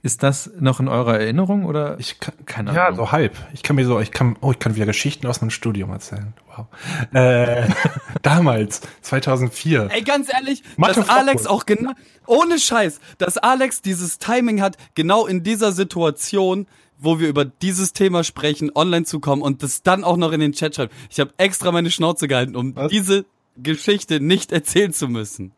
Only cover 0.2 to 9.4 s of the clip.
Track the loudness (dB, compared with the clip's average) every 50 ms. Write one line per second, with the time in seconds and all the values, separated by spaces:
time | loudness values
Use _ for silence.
0.2 | 0 0 0 0 -8 -14 -6 -2 0 0 0 0 -2 0 0 0 2 2 2 0
1.2 | 0 0 0 0 0 0 0 -2 -2 -2 -2 -4 -4 -4 -6 -8 -10 -12 -12 _
2.2 | -12 -14 -14 _ -18 -12 -8 -8 -4 -2 0 2 2 2 0 -2 -2 0 2 2
3.2 | 2 0 -2 -6 -16 -16 -16 -10 -2 0 2 2 4 2 2 2 0 -2 0 2
4.2 | 2 2 2 0 0 0 0 0 0 -2 0 0 0 0 0 0 -2 -4 -4 -4
5.2 | -4 -4 -4 -2 -4 -4 -6 -4 -4 -4 -2 -2 -4 -6 -8 -10 -12 -12 -12 -10
6.2 | -10 -12 -14 _ _ _ -18 -18 -18 -18 -18 -16 -12 -10 -6 -6 -6 0 4 4
7.2 | 6 6 6 4 2 2 2 0 2 2 0 2 0 -2 -2 -4 -12 -10 -10 -2
8.2 | 2 4 4 6 6 4 4 2 0 -2 -4 -12 -14 -18 -20 _ -8 -4 -4 -2
9.2 | 0 0 0 2